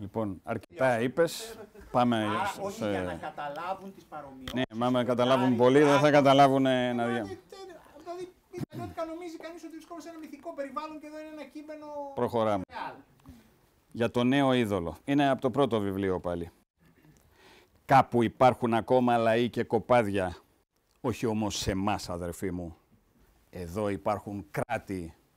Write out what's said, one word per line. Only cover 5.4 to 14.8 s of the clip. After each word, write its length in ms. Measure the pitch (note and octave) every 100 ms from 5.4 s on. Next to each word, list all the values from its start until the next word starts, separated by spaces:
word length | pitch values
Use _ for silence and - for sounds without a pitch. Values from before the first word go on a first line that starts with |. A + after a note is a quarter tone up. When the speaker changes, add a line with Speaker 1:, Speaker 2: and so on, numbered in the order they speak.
| B2+
Speaker 2:
Άρη 80 |
Speaker 1:
πολύ, 240 | A#2+ B2 C#3
δεν 200 | D3 C#3+
θα 80 | D3
Speaker 2:
Άκη. 40 |
Speaker 1:
καταλάβουνε 760 | C#3+ C#3 C#3 C#3 C3+ C3+ B2+ B2
ένα 180 | A#2+ A#2+
Speaker 2:
Δηλαδή, 200 | A#2 G2+
Speaker 1:
δυο. 80 | - -
Speaker 2:
τε-, 540 | F#4+ F#4+ D#4+ - D4
δηλαδή, 300 | E4+ F4 F4+ - _
πιθανότικα 540 | F4+ - D#4 F4 -
νομίζει 320 | E4 E4 F4+ D#4+
κανείς 280 | D#4+ E4+
ότι 80 | D#4+
βρισκόμαστε 360 | D#4+ - E4+ E4
σε 40 | E4
ένα 80 |
μυθικό 300 | D#4 C#4+ E4+
περιβάλλον 460 | C#4+ C#4 C4+ D#4 D#4
και 60 | D4+
εδώ 120 | D#4
είναι 100 | D#4
ένα 120 | D4+
κείμενο 420 | C#4+ D4+ D4+ D4+ D4+ D4 C#4+
Speaker 1:
Προχωράμε. 500 | C#4 A#2+ A#2 A2 G2+ F2+
Speaker 2:
ρεάλ. 260 | - - - - _ - - _ _ _ _ _
Speaker 1:
Για 180 | - A#2
το 140 | B2
νέο 280 | A#2+ C#3 C3+
είδωλο. 440 | B2+ A2 G2